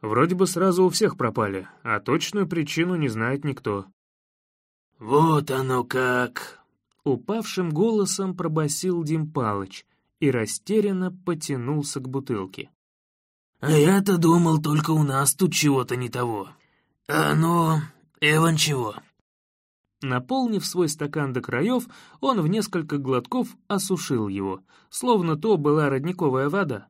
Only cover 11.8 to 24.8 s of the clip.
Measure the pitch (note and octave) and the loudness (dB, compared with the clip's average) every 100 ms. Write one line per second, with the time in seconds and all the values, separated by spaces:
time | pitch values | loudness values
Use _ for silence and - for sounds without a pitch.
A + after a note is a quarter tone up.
11.8 | C#3+ - C3 C3+ C3+ A2+ F#2 - - _ | -4 -6 -6 -6 -4 -4 -4 -10 -16 _
12.8 | _ _ _ _ _ _ _ _ C#3 D3+ | _ _ _ _ _ _ _ _ 2 6
13.8 | D3+ G3 G3 F#3 E3 F3 E3+ D#3 D3+ D3+ | 6 4 4 4 6 6 4 2 2 0
14.8 | D3+ D#3 D3 C3+ C#3 - F#3 D3+ D3+ C3+ | 2 2 2 2 0 2 0 2 2 2
15.8 | A#2+ B2 B2 B2 B2 A2 F#2 - _ _ | 0 -4 -4 -4 -4 -4 -8 -16 _ _
16.8 | _ _ _ D#3 D#3 D3+ E3 E3+ E3 D#3+ | _ _ _ -2 2 2 2 4 4 2
17.8 | D3+ _ _ _ D3+ D3+ E3 D#3+ D3+ C#3 | -2 _ _ _ 2 4 4 4 0 0
18.8 | A2+ G#2 _ _ _ _ _ _ _ _ | -4 -8 _ _ _ _ _ _ _ _
19.8 | _ _ C#3 B2+ B2 C4 B3 G#3 - F3+ | _ _ -2 -2 0 0 0 0 -2 -2
20.8 | E3+ - D3 D3+ C#3+ B2 A#2+ A#2+ F3+ B3 | -2 -2 -6 -4 -2 -4 -4 -2 0 0
21.8 | B3 - - - C4+ A#3+ D#3 G#3 G3+ F3 | -4 -16 -20 -6 -2 0 2 0 -2 -4
22.8 | D#3 D3 C3 B2+ A#2+ B3+ - - _ G3+ | -4 -4 0 -2 -2 -4 -4 -8 _ -4
23.8 | G3 F3+ - B2+ G#2 G2 G2 F#2+ _ _ | -2 -4 -2 -2 -2 -4 -4 -6 _ _